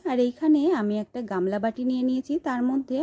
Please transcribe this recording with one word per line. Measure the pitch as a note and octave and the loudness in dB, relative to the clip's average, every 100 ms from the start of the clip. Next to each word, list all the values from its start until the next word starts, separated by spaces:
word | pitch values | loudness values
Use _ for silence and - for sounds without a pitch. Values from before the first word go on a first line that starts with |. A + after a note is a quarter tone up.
আর | E4+ B3 | 0 2
এইখানে | B3 B3 D#4 D4+ D4+ | 2 2 4 4 4
আমি | D4+ G#3 G#3+ | 2 0 -2
একটা | G#3 B3 | -4 -8
গামলা | A3+ F#3+ F#3 G3+ | -6 -2 -2 0
বাটি | A3 A3+ | -2 -2
নিয়ে | B3+ B3+ | -2 0
নিয়েছি, | B3+ B3+ C4+ D#4 | 0 -2 -2 -4
তার | D#4 B3 | -2 -2
মধ্যে | B3 C4+ C4 C4 | 0 -2 -2 -2